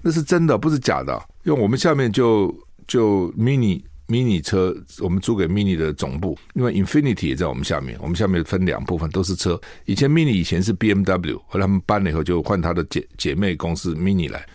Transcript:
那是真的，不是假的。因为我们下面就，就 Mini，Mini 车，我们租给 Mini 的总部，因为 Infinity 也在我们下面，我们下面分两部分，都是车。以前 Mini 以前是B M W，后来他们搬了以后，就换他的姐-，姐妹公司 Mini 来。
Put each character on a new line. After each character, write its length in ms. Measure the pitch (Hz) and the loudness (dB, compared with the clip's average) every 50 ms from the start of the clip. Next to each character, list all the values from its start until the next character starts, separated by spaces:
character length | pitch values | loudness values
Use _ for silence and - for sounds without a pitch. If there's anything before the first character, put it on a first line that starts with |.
那 80 | - 165 | -2 0
是 140 | 156 165 147 | 0 0 0
真 240 | - 180 170 165 | 2 2 4 4
的， 100 | 156 123 | 4 2
不 120 | 104 123 156 | 2 2 0
是 100 | 151 135 | -2 0
假 240 | - - 82 65 65 | 0 -2 -2 0 -2
的。 180 | 69 62 52 - - - - - | -4 -6 -6 -8 -14 -20 -6 -2
因 100 | - 151 | 0 2
为 80 | 131 | 2
我 60 | 104 | 2
们 100 | 101 127 | 2 2
下 160 | 131 - 170 151 | 2 2 2 2
面 160 | 135 131 113 | 2 0 2
就， 460 | 101 131 123 117 110 104 95 82 - - - - - - - | 2 2 4 4 4 4 2 0 -2 -6 -14 -20 -20 -20 -8
就 420 | - - 120 113 107 101 95 90 - - | -2 0 2 4 4 4 2 0 0 0
Mini，Mini 1080 | 101 113 127 139 131 117 101 87 - - - - - - - 113 123 127 120 98 82 | 0 0 2 2 2 2 2 0 0 -4 -10 -18 -12 -4 -2 0 2 2 2 2 0
车， 320 | 76 - 107 95 92 92 85 78 - - - - | 0 0 0 2 2 0 -2 -6 -10 -16 -8 -4
我 100 | 104 90 | -2 0
们 100 | 90 98 | 0 0
租 160 | - - 117 | 0 0 0
给 100 | 98 90 | 2 2
Mini 300 | 80 95 104 101 98 90 | 2 2 2 2 2 2
的 160 | 80 80 78 | 0 0 -2
总 260 | 76 - - 67 67 | -2 -4 -6 -6 -4
部， 220 | 78 98 90 - - - - - | -4 -4 -4 -6 -8 -10 -8 -4
因 100 | 131 123 | -2 -2
为 80 | 120 | 0
Infinity 560 | - 98 95 - - 151 143 135 101 - 92 | 0 0 0 2 2 2 2 2 0 -2 -2
也 80 | 71 64 | -2 -2
在 120 | 71 87 | -2 -2
我 60 | 76 60 | -4 -4
们 120 | 64 67 | -4 -4
下 160 | - 85 69 | -4 -4 -4
面， 180 | 67 64 57 - | -6 -8 -10 -8
我 60 | 60 | -6
们 80 | 78 87 | -4 -2
下 100 | 85 107 | 0 0
面 160 | 95 92 85 80 | 2 0 0 0
分 200 | - 101 90 92 | -2 -2 0 0
两 160 | 85 65 50 | 0 -2 -2
部 160 | - - 90 | -4 -4 -4
分， 120 | 80 80 78 | -2 -4 -2
都 120 | - 95 | -2 -2
是 140 | 90 92 92 | -2 -2 -2
车。 240 | - - 92 85 - - - - - - | -2 -2 -2 -2 -4 -6 -14 -20 -10 -6
以 100 | - 98 | -4 0
前 160 | 104 139 139 | 0 2 2
Mini 220 | 151 165 160 143 | 4 4 2 2
以 100 | 110 92 | 2 0
前 220 | 82 - 92 85 95 | 0 0 0 0 0
是 80 | 107 | 0
B 220 | 101 - 113 107 98 | 0 0 2 2 2
M 100 | 98 95 | 2 2
W， 340 | 95 92 90 85 73 - - - | 2 0 0 -2 -4 -6 -8 -8
后 120 | - - 95 | -6 -4 -2
来 60 | 95 | 0
他 20 | |
们 140 | 95 98 92 - | 2 0 0 0
搬 160 | - 104 101 | 0 0 0
了 80 | 95 85 | 0 0
以 40 | 78 | 0
后， 100 | 80 76 | 0 0
就 180 | 90 87 82 | 0 0 0
换 200 | 76 - 107 90 | 0 0 0 0
他 120 | 78 85 85 | 0 0 0
的 80 | 90 80 | -2 -2
姐-， 200 | - - - - - - | -2 -4 -4 -4 -6 -8
姐 180 | - - - 69 | -6 -4 -2 -2
妹 220 | 87 104 95 85 | 0 -2 -2 -2
公 180 | - 90 85 82 | -2 -4 -4 -4
司 180 | - - 87 78 | -4 -4 -4 -4
Mini 380 | 78 90 95 98 92 80 64 | -2 0 2 2 2 0 -2
来。 160 | - - - - | -6 -10 -12 -16